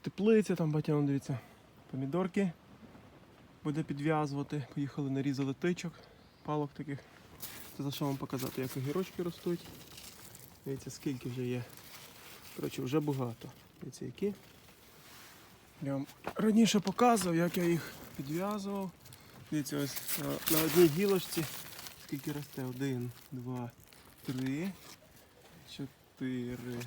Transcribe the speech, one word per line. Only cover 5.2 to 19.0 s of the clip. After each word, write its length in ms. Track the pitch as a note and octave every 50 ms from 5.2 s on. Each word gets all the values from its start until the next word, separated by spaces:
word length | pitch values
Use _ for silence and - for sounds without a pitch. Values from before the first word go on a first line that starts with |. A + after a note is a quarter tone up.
| C3 C#3+ C3 C3+ C#3 C3+ C3+
тичок, 380 | - - F3 F3 - - E3 - - - - - - - - - -
палок 280 | - D3+ D3+ D3+ D3 C#3+ -
таких. 220 | - C#3+ C#3+ C#3 - - - - - - - - - - - - - - - -
Це 60 | -
за 80 | C3+ C#3+
що 140 | C#3 - D3+
вам 120 | C#3 C#3
показати, 460 | C#3 C#3+ - C#3 B2+ C3 B2+ - C3
як 140 | C3 B2+ -
огірочки 460 | C#3 B2+ C#3+ D3 F#3 F#3+ - - -
ростуть. 380 | F3 F3 - - - F3+ F3 E3 - - - - - - - - - - - - - - - - - - - - -
Дивіться, 260 | C#3 C#3 B2+ - C#3+
скільки 380 | - - - D#3 C3 B2 - B2+
вже 140 | A#2+ C3
є. 200 | B2 B2 B2 B2 A#2 - - - - - - - - - - - - - - - - - -
Коротше, 260 | - C#3+ C3+ - C3
вже 180 | C3+ B2 C#3+ D#3
багато. 480 | D3 D3 C3+ C3 B2 A#2+ A#2+ - - - - - - - - -
Дивіться, 240 | - C3+ - - -
які. 300 | B2+ - - G3 G#3 G3 - - - - - - - - - - - - - - - - - - - - - - - - - - - - -
Я 100 | C#3+ C#3
вам 140 | C#3 C3+ C#3 - - - - - -
раніше 460 | - G#3 A3 G3+ A3+ A3+ - - G3+
показував, 560 | - G3 - - B3 B3 A#3 G3 F3+ F3 E3
як 200 | E3 F3 E3+ -
я 80 | F#3 F3
їх 280 | E3+ E3+ D3 - - - - - - -
підв'язував. 720 | - C#3 C#3+ D#3 F3 F#3+ G#3 G#3+ G3+ G3 G3+ G3+ G3 G3 F3 - -